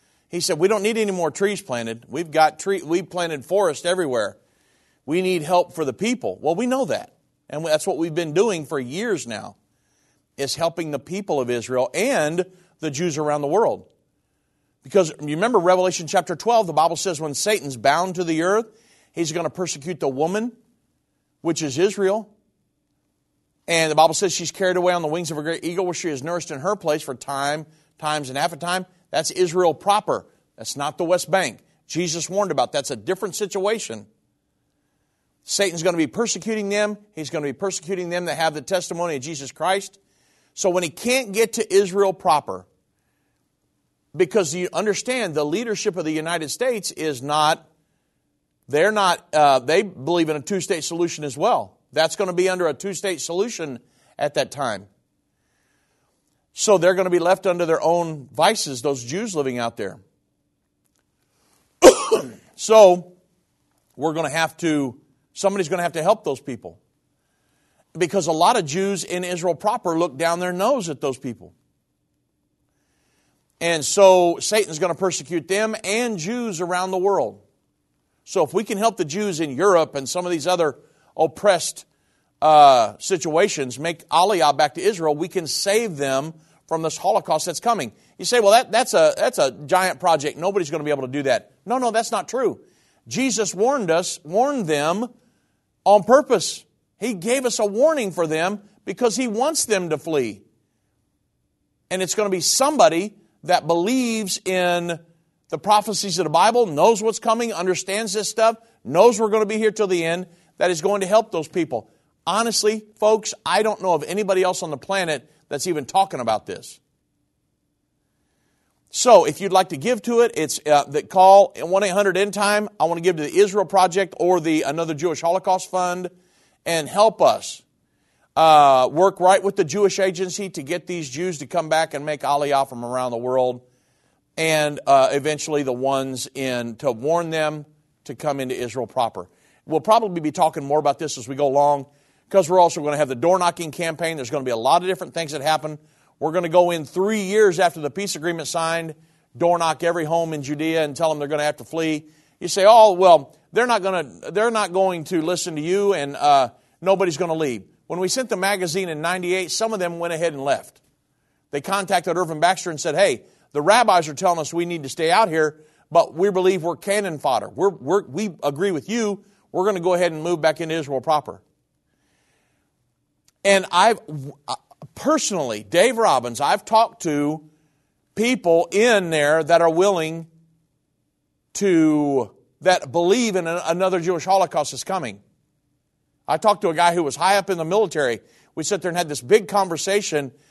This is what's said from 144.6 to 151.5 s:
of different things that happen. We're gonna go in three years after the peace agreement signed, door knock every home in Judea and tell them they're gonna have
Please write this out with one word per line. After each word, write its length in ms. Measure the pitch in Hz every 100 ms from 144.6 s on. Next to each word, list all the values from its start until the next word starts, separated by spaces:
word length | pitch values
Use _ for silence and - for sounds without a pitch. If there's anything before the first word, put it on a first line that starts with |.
| 127 170
of 60 | 185
different 260 | 180 165
things 180 | 170 151
that 100 | 147
happen. 380 | 147 156 156 151 _ _ _ -
We're 120 | 151
gonna 180 | 175 170
go 220 | 180 175
in 120 | 170 139
three 360 | 180 202 214
years 380 | 190 214 202 165
after 200 | 175 160
the 100 | 143
peace 260 | 185 202 156
agreement 320 | 165 165 139
signed, 480 | 170 165 165 165 151 _ _ _ 123
door 200 | 170 170
knock 260 | 165 151
every 200 | 170 170
home 300 | 151 170 165
in 80 | 151
Judea 420 | 135 147 160 160
and 120 | 147 131
tell 140 | 160
them 100 | 151
they're 80 | 143
gonna 160 | 151
have 140 | 151